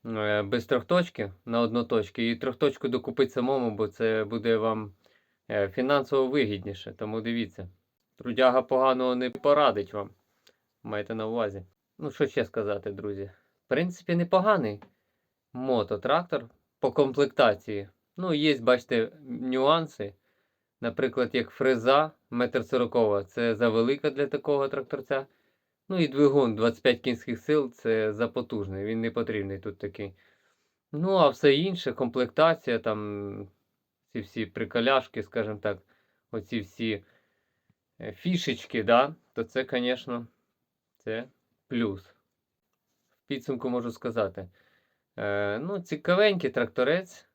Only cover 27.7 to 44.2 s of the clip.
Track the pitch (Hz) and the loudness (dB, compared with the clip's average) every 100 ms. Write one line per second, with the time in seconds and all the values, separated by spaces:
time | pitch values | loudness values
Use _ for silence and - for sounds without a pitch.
27.7 | - 117 110 107 107 117 127 120 110 98 | -4 0 2 0 -2 -4 -4 -6 -6 -6
28.7 | 95 104 113 113 - 113 107 98 98 104 | -6 -4 -2 -2 -4 -4 -4 -4 -6 -8
29.7 | 98 104 98 101 92 _ _ _ _ _ | -8 -10 -8 -12 -14 _ _ _ _ _
30.7 | _ _ 147 180 190 147 131 143 139 185 | _ _ -4 2 6 6 6 6 6 2
31.7 | 175 139 117 123 127 120 - 160 160 - | -2 -6 -4 -4 -2 -2 4 4 2 -2
32.7 | 117 117 107 104 104 101 101 101 _ _ | -2 -2 -4 -6 -6 -8 -10 -14 _ _
33.7 | _ _ _ _ 123 98 120 104 - 107 | _ _ _ _ -12 -10 -8 -8 -6 -4
34.7 | 120 117 135 - - 98 120 107 104 104 | 0 2 2 0 -10 -6 -4 -4 -4 -4
35.7 | 98 _ _ _ _ _ 113 101 117 95 | -6 _ _ _ _ _ -10 -6 -8 -8
36.7 | - 113 101 _ _ _ _ _ _ _ | -6 -4 -4 _ _ _ _ _ _ _
37.7 | _ _ _ 110 - 170 175 - 120 - | _ _ _ -14 -6 -2 -2 -2 -6 -4
38.7 | 120 101 117 143 160 _ - 113 131 131 | -2 4 4 4 -2 _ -8 -4 -4 -2
39.7 | 123 123 127 - 120 117 _ _ _ _ | -2 -2 -2 -4 -8 -10 _ _ _ _
40.7 | _ _ _ - 113 135 _ _ _ _ | _ _ _ -8 -8 -8 _ _ _ _
41.7 | 120 107 95 - _ _ _ _ _ _ | -2 -2 -4 -14 _ _ _ _ _ _
42.7 | _ _ _ _ _ _ 139 135 127 131 | _ _ _ _ _ _ -8 -6 -6 -4
43.7 | 123 120 113 123 113 | -4 -4 -8 -6 -2